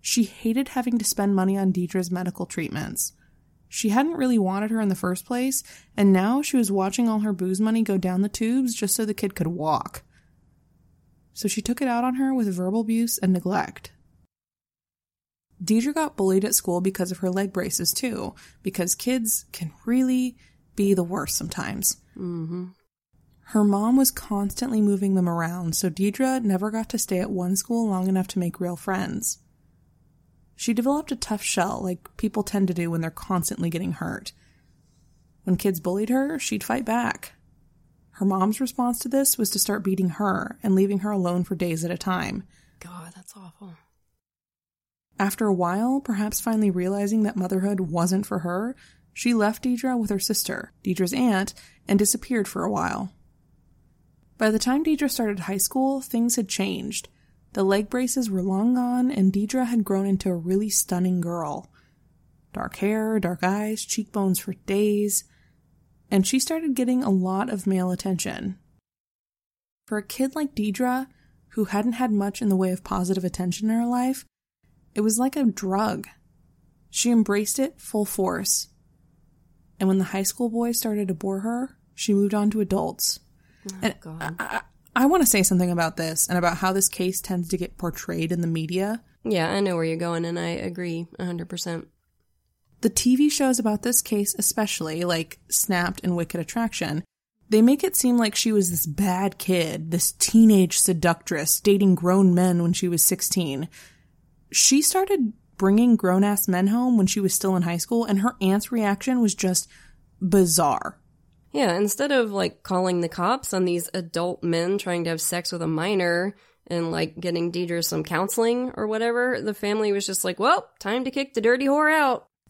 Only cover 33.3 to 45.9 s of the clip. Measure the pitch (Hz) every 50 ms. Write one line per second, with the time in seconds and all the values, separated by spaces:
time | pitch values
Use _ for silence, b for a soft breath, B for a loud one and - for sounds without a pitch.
33.3 | 190 180 165 - - - 170 170 165 165 185 - 165 - 160 170 170 - - -
34.3 | - b b b b b b b b b b _ _ _ _ _ _ _ _ _
35.3 | _ _ _ - 185 175 - 202 190 165 156 180 180 196 214 214 247 262 269 285
36.3 | 320 285 - - 226 208 - - 226 254 240 226 220 240 240 226 - - - -
37.3 | - _ _ _ _ _ _ _ _ _ _ _ _ _ _ _ _ - 196 196
38.3 | 190 190 185 208 214 - 269 247 - - 247 240 240 233 - 247 233 269 277 269
39.3 | - - 226 196 - 202 - - 202 190 185 190 190 190 190 180 165 - 208 202
40.3 | 185 190 - - - - - 220 190 185 196 196 202 196 190 208 208 196 180 175
41.3 | 175 180 180 - 196 160 180 175 165 160 160 170 180 175 - 196 185 180 - -
42.3 | - 196 190 b b b b b b b - 175 175 175 165 170 170 185 180 -
43.3 | - 208 190 175 160 _ 202 190 165 160 _ _ _ _ _ _ _ _ _ _
44.3 | _ _ _ _ _ _ _ _ _ _ _ _ _ _ _ _ _ - 202 202
45.3 | - - 226 208 196 175 180 170 180 196 226 247